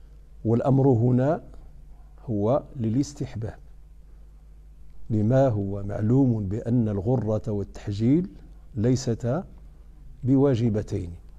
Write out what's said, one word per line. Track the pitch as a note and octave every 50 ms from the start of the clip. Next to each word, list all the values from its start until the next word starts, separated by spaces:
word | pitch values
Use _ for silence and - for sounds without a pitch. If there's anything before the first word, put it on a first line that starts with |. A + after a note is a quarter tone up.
| - - - - - - - - -
والأمر | A2 A#2 A#2+ - C#3+ D3 C3+ C3 C#3
هنا | B2+ A2 A#2+ B2 B2 B2 C3 C#3+ E3+ - - - - - - - - - - - - - - - - - - -
هو | A2 G2+ G2+ A2 C3+ - - - -
للاستحباب، | C3+ A2 A2+ G#2+ C#3 C#3+ - - - C3+ - - G#2+ A2+ - - - - - - - - - - - - - - - - - - - - - - - - - - - - - - - - -
لما | A2+ G#2+ G#2 A2+ C3 C3 C#3 C3
هو | G#2+ G2+ G2 G2 G2+ G2+
معلوم | G2+ G2+ G#2 - G#2 G#2+ B2+ C3+ C#3 B2 A2+ G#2+ G#2 F2+
بأن | G#2 A#2 - A#2 B2 B2+ A2 G#2+
الغرة | G2+ G2 F2 A#2+ C3 B2 G#2+ G#2+ G#2+ G#2+ - A#2
والتحجيل | G#2 G2+ F#2+ - - - - G#2+ G2+ G2+ A2+ A#2+ C#3+ F3 F#3 - - - - - - - - - -
ليستا | A#2 G#2 B2 C3 B2+ - A#2+ A2+ - - A#2 C3+ F3 - - - - - - - - - - - - - - - - -
بواجبتين. | B2 C#3 C3 C#3 C#3+ C3 G#2+ A#2+ A#2 G2+ G#2+ F#2+ - G2+ F#2 F2+ E2+ E2+ - - - -